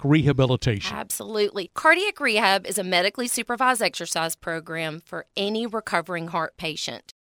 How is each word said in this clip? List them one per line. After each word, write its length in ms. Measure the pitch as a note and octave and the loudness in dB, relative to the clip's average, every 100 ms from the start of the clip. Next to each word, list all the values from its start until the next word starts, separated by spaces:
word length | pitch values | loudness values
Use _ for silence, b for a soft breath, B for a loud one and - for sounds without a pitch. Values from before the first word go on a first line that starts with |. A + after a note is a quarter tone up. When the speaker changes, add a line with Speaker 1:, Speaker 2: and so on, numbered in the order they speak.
Speaker 1:
rehabilitation? 920 | C#3 D#3 C#3+ C3+ C3 B2 C3+ G2+ - - | 4 4 4 4 2 2 2 0 -4 -8
Speaker 2:
Absolutely. 720 | - - G3+ A3 G#3 G3+ F3 - | -8 -8 -4 0 0 0 -6 2
Cardiac 440 | D#4 E4+ G#4 G4 | 4 4 2 -2
rehab 460 | C4+ G#3+ G#3 G3 F#3+ | 0 4 4 4 0
is 140 | G3+ | -4
a 40 | |
medically 440 | F#3 F3+ F#3+ - A#3+ | 0 2 2 0 -4
supervised 540 | - A3+ A#3+ B3+ B3 | -4 -4 0 2 2
exercise 540 | F#3+ - E3+ E3+ E3 - | 0 -2 -4 -2 -2 -4
program 680 | - E3 D#3+ D#3+ D#3+ D#3+ - | -6 -6 -6 -6 -6 -8 -10
for 220 | E3+ - - | -14 -10 -4
any 300 | G3+ A3 A#3 | -2 -2 -2
recovering 640 | G#3+ - F3 E3 E3+ E3 | -6 -2 -2 -2 -6 -4
heart 280 | E3+ D#3+ - | -2 -4 -4
patient. 560 | D#3+ D3 - A#2 - - | -8 -6 -8 -10 -16 -14